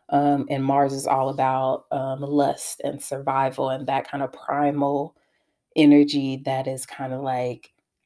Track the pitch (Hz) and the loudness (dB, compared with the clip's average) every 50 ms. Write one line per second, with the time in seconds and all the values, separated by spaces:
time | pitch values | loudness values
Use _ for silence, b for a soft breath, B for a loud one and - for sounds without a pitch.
0 | b - - 143 143 143 143 139 131 - 143 135 135 135 139 139 143 139 135 135 | b -2 0 2 4 4 2 2 0 -2 -4 -2 0 2 2 2 2 2 0 -2
1 | 135 - 135 135 131 135 139 139 135 131 131 131 131 131 131 - - _ - 139 | -2 0 0 2 0 0 0 0 0 0 0 0 0 0 -2 -4 -4 _ -6 -4
2 | 135 135 135 139 143 139 147 147 143 135 - - - - - - - 139 143 139 | -4 -4 -6 -6 -6 -2 0 2 2 0 -2 -4 -8 -10 -8 -6 -6 -8 -6 -8
3 | - - 135 135 139 139 135 135 135 131 131 - - 131 131 139 139 127 139 135 | -8 -8 -8 -6 -4 -2 0 0 0 0 -2 -4 -4 -4 -4 -4 -4 -2 -2 -2
4 | 131 - - 143 139 131 - - - - 143 143 147 143 147 147 143 139 143 139 | -4 -6 -6 -6 -6 -6 -8 -10 -6 -4 -2 0 0 0 0 0 0 0 0 -2
5 | 143 - - _ _ _ _ _ _ _ _ _ _ _ _ 156 151 147 147 147 | -4 -6 -12 _ _ _ _ _ _ _ _ _ _ _ _ 6 8 10 10 10
6 | 147 143 147 143 135 135 135 135 135 139 135 131 131 131 135 131 - - - - | 8 6 2 0 -2 -2 -4 -4 -4 -2 -2 -2 -2 -4 -6 -6 -8 -12 -10 -10
7 | 139 131 131 131 139 135 127 123 127 123 120 - - _ _ _ _ _ _ _ | -8 -8 -6 -6 -4 -4 -4 -2 -4 -4 -6 -8 -14 _ _ _ _ _ _ _
8 | _ | _